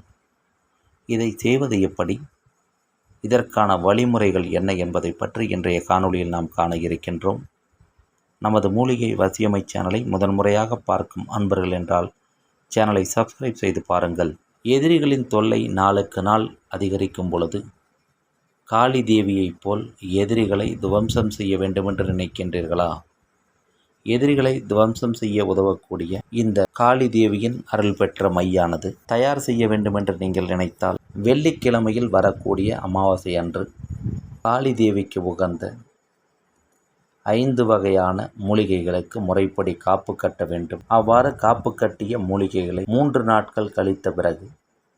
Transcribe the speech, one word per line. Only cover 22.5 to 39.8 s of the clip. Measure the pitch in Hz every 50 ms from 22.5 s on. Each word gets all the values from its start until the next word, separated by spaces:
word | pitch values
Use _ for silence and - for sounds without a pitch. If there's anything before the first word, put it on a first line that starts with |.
| 82 87 85 80 87 87 87 82 80 82 - _ _ _ _ _ _ _ _ _ _ _ _ _ _ _ _ _ _ _ _
எதிரிகளை | 107 117 123 139 143 143 139 131 131 131 117 104
துவம்சம் | - 104 104 110 113 113 - 127 117 117
செய்ய | - 113 104 101 104 98
உதவக்கூடிய | 98 92 95 95 98 92 - - _ 95 85 85 85 92 104 - _
இந்த | 117 117 113 110 98 101 95 -
காளி | _ - 120 120 131 131 127 117
தேவியின் | 110 113 110 104 104 101 113 117 127 131 -
அருள் | - - 107 104 104 98
பெற்ற | - 101 - - - 98 95
மையானது | 90 87 92 92 92 90 87 85 82 78 - 95 - - _
தயார் | - 117 120 131 139 143 139
செய்ய | - 131 120 117 117 107
வேண்டுமென்று | 107 107 104 104 98 101 101 98 90 87
நீங்கள் | 95 95 90 95 92
நினைத்தால், | 87 92 90 92 87 - _ 92 92 92 - - - - 104
வெள்ளிக்கிழமையில் | 101 117 131 147 151 165 151 - - 127 120 113 110 110 107 120 120 -
வரக்கூடிய | 92 95 95 98 95 - - 98 98 95 98 107 - -
அமாவாசை | - 95 95 95 98 98 95 90 - 92 87
அன்று | 85 85 85 78 92 98 - - - - - - - - - - - - - - -
காளி | - 113 120 127 135 135 120
தேவிக்கு | 113 113 107 98 101 98 - - 95 87
உகந்த | 90 87 87 92 87 87 82 98 98 117 - - _ _ _ _ _ _ _ _ _ _ _ _ _ _ _ _ _ _ _ _ _ _ _ _ _ _ _ _
ஐந்து | 104 107 117 127 135 123 120 120
வகையான | 110 110 98 98 98 95 95 92 92 92 98 117 - - -
மூலிகைகளுக்கு | 98 101 107 107 107 101 95 90 85 87 87 90 87 - - 117
முறைப்படி | 98 90 92 98 98 92 - - 95 92 85
காப்பு | -